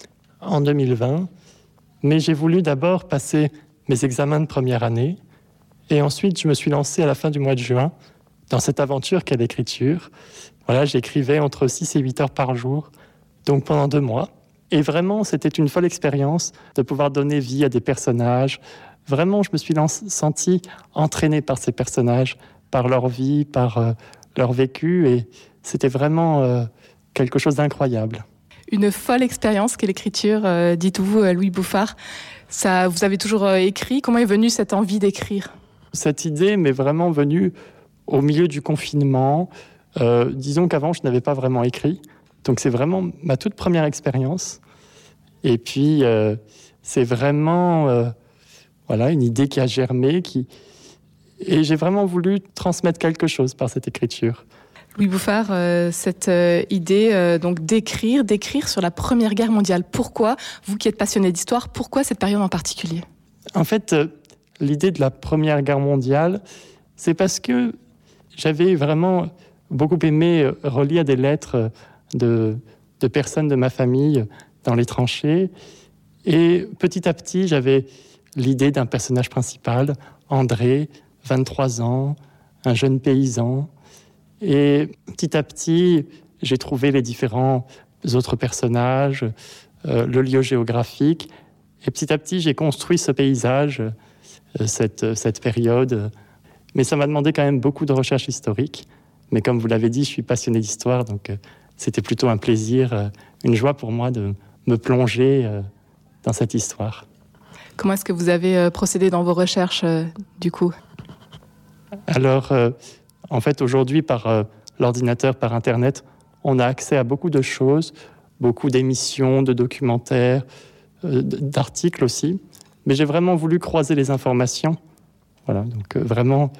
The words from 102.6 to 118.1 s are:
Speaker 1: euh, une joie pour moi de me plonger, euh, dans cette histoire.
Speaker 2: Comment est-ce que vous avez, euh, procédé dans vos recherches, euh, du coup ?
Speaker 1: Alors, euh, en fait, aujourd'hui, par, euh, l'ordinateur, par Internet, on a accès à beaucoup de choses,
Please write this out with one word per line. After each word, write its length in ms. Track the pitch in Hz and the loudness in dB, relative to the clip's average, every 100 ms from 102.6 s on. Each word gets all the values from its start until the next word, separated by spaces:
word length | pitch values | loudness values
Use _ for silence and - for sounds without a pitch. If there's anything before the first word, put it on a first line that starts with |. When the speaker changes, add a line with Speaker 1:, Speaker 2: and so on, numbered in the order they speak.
| 110 127 127 | 2 0 0
Speaker 1:
euh, 160 | 110 101 - - _ | 0 -4 -6 -18 _
une 100 | 123 | 0
joie 200 | 117 135 | 2 2
pour 180 | 143 113 | -2 -4
moi 180 | 113 123 | -4 -2
de 240 | 120 98 98 - - - | -2 -4 -6 -12 -8 -2
me 100 | 117 | 0
plonger, 640 | - 127 123 113 131 139 | 2 2 2 2 2 2
euh, 160 | 113 104 98 - _ _ _ _ | 0 -4 -8 -14 _ _ _ _
dans 100 | - | -6
cette 220 | 104 120 | -4 -2
histoire. 520 | 117 - - 107 104 - _ _ _ - - - - | -2 -6 -6 -8 -10 -16 _ _ _ -20 -20 -18 -4
Speaker 2:
Comment 160 | 196 | -2
est-ce 100 | 196 - | -2 -2
que 60 | |
vous 180 | 175 175 | -2 0
avez, 260 | 175 185 185 | 2 2 2
euh, 140 | 175 | 2
procédé 400 | 170 196 185 190 | 0 -2 2 2
dans 120 | 175 | 2
vos 120 | 175 | 2
recherches, 480 | 175 180 - 185 - | 2 0 0 -2 0
euh, 200 | 170 165 165 165 202 - | 0 0 -2 -8 -16 -6
du 100 | 175 | -4
coup ? 220 | - 175 - - - - - - - - - - - - 202 - | 0 -2 -2 -12 -20 -20 -20 -20 -20 -20 -20 -20 -20 -20 -12 -4
Speaker 1:
Alors, 460 | 135 135 131 127 | 2 4 2 2
euh, 180 | 135 117 120 - - _ _ - | 2 2 0 -10 -20 _ _ -6
en 100 | 123 | -2
fait, 220 | 131 143 | 0 0
aujourd'hui, 400 | 127 135 127 151 | 2 2 2 2
par, 260 | 151 123 113 | 0 0 0
euh, 160 | 110 107 - - - | 0 0 -6 -16 -2
l'ordinateur, 560 | 123 120 123 120 135 | 0 2 0 0 0
par 200 | 131 117 | 0 -2
Internet, 500 | 117 127 120 123 139 - _ _ _ | -2 0 2 0 -2 -8 _ _ _
on 160 | - 131 | 0 2
a 60 | 123 | 2
accès 300 | 131 - 147 | -2 0 0
à 60 | |
beaucoup 280 | 117 135 175 | 0 -2 0
de 120 | 147 | 0
choses, 520 | 131 - 131 147 170 - - | 0 0 2 2 0 -8 -20